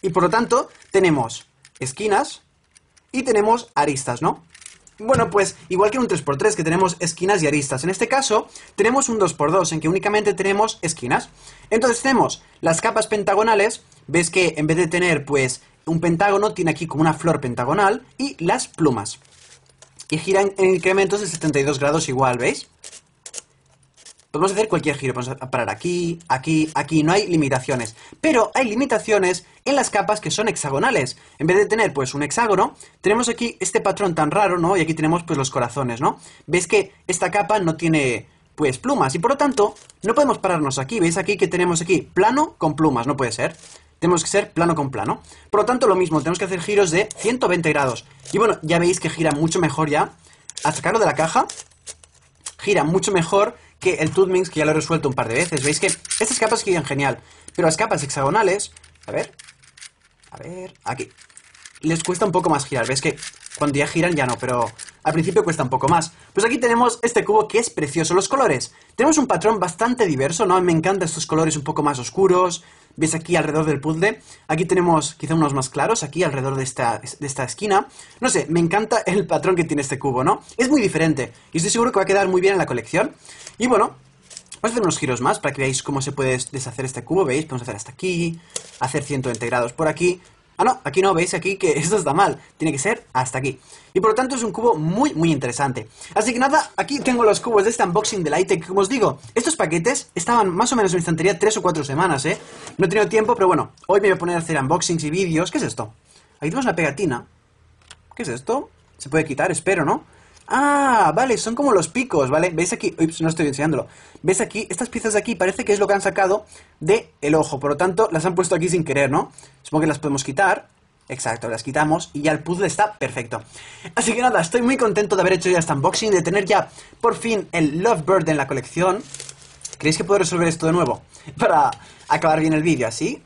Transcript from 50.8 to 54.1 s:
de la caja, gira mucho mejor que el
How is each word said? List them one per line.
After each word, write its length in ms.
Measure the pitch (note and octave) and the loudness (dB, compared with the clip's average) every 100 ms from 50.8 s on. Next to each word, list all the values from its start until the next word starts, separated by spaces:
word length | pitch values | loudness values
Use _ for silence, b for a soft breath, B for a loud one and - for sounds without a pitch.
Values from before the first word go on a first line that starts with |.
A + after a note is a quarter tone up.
| E3 A3 | -2 2
de 80 | F#3 | 2
la 80 | |
caja, 320 | C#3+ D#3+ A#3+ - - - _ - - _ _ _ _ - - | 2 0 0 -2 -6 -18 _ -20 -20 _ _ _ _ -20 -8
gira 240 | - F#3+ | 0 0
mucho 300 | D3 F3+ F3+ | 2 0 2
mejor 440 | F#3+ E3 G3+ G#3+ - b b | 0 2 2 2 -2 b b
que 140 | F#3 D#3 | -2 0
el 160 | D#3 | 0